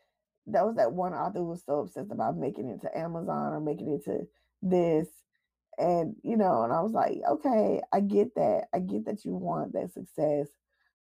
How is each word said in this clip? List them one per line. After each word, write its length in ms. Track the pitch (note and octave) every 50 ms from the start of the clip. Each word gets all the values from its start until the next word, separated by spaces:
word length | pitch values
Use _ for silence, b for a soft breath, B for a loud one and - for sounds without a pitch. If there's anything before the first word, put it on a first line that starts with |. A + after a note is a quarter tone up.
| _ _ _ _ _ _ _ _ _
that 180 | - G#3+ E3+ F#3
was 100 | A3 A#3
that 160 | G#3 C3 A#2 C#3
one 200 | F#3 F3+ F#3 F3
author 260 | A#2 D#3 F3+ G3+ F3+
who 60 | F3
was 160 | E3 E3+ F3 -
so 140 | - C#3+ D3
obsessed 300 | - - - C#3+ - G#2
about 260 | A2+ A#2 A2+ A2+ D#3
making 320 | E3+ D3+ B2+ - - A#2+ B2+
it 120 | G2+ -
to 160 | - - -
Amazon 560 | - D#3+ E3+ E3 E3 E3 D#3+ D#3 D3 D3 D3 D#3
or 80 | D3+
making 300 | D3+ D3+ D3 F3 - - D3
it 120 | - -
to 220 | - - - - - _ _ _ _ _ _
this. 460 | - F#3 F3+ F3+ E3+ E3+ D#3+ D#3 D#3+ - - - _ _ _ _ _ _ _ _ _ _ -
And, 400 | - D3 F3 F3 F3 E3 - - - -
you 140 | - A#3
know, 260 | A3 G3+ F#3 D#3+ A2+ A2+
and 100 | A#2 D3+
I 80 | E3
was 120 | F3 A3 A3+
like, 260 | G3+ - - - - -
"Okay, 540 | - - D4+ - C#4 A#3+ A3 G#3 G3 - - - - -
I 80 | G3
get 340 | G3+ G3 G#3 G3+ G#3 B3 -
that. 340 | - - G#3 G3+ - - - -
I 60 | F#3+
get 260 | F#3 F#3 G3+ G#3+ A3
that 200 | - G#3+ G3+ -
you 100 | - F#3
want 380 | F3+ F3+ E3+ E3 E3 - - -
that 200 | F#3+ - F#3 -
success, 560 | - F#3 - - - D3+ D3+ D3 D3 D3 - _ _ _ _ _ _ _ _ _ _